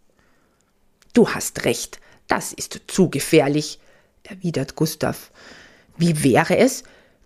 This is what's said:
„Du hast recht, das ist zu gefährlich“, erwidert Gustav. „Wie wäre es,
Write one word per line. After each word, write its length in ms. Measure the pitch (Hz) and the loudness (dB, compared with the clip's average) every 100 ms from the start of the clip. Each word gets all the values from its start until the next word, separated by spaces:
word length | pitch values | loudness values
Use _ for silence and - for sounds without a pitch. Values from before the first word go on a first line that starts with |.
| _ _ _ _ _ _ _ _ _ _ _ | _ _ _ _ _ _ _ _ _ _ _
„Du 160 | 240 202 | 4 4
hast 360 | - - - - | 2 -8 -4 -4
recht, 340 | 117 - - - _ - | -4 -6 -16 -20 _ -6
das 260 | - - | -6 -6
ist 280 | - - - - | -12 -14 -14 -4
zu 240 | - 160 | 0 2
gefährlich“, 680 | 135 - 156 139 151 147 - _ _ _ _ | 0 2 4 4 0 -4 -10 _ _ _ _
erwidert 520 | - 185 175 147 135 - | -20 -10 -6 -4 -6 -4
Gustav. 560 | 160 - 151 - - _ - - - _ _ - | -4 -2 -6 -6 -14 _ -20 -20 -20 _ _ -2
„Wie 280 | 170 151 | 0 2
wäre 340 | 139 117 165 180 | 2 2 2 2
es, 260 | 247 - - - _ _ | 2 0 -14 -20 _ _